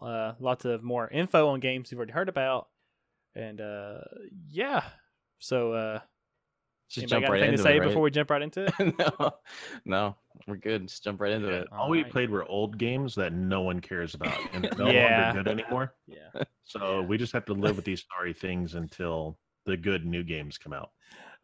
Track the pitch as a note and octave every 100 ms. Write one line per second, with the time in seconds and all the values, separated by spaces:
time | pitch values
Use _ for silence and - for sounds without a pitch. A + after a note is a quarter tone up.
0 | A#2+ A2+ A2 A#2 B2+ B2+ B2 A#2 A#2 B2
1 | A2+ C#3+ F3+ E3 D3+ C3+ C3 B2+ B2+ B2
2 | A2+ C#3 F#3+ D3 C3 B2+ - _ _ _
3 | _ _ _ - A2 G#2+ G#2+ G#2 G2+ G#2
4 | - - G3+ F#3+ D#3+ D3+ C4+ C4 - -
5 | _ _ _ _ - B2+ A#2 A2+ A2 G#2+
6 | - _ _ _ _ _ _ _ _ -
7 | A#2+ A#2 C3+ G2 - C#3 B2 D3 G3 G3+
8 | D3+ C#3+ D3 D3 D3+ F3+ F#3+ - F#3+ -
9 | D3 - D3 - - - - - - F#2+
10 | G#2 G2 _ - - G2+ G#2 A2 F#2 -
11 | G#2 G2 G2+ G#2+ G#2 F2+ F2 G#2 C3+ E3
12 | C3+ B2+ B2 G2+ E2 G2+ G#2+ G#2+ A#2 B2+
13 | C#3 G#2 F2+ E2+ F#2 F#2+ F#2 F2+ - F2+
14 | E2 - - - - F3+ - - B2 B2
15 | A#2 A2+ A2+ G#2+ G2 A2 A2+ B2+ C3 _
16 | - - D#2 - - _ - G#2+ G2 F#2+
17 | F2+ A2 A#2+ B2 G#2+ G2+ G#2 G2 F#2+ F2+
18 | - F#2 F2 E2+ F#2 F2+ F2 E2+ D#2+ -
19 | F2 D#2+ D#2 D#2 _ _ - F#2 F2 F#2+
20 | E2+ F2 E2+ D#2+ D2 - D2+ C#2+ - _
21 | _ - - -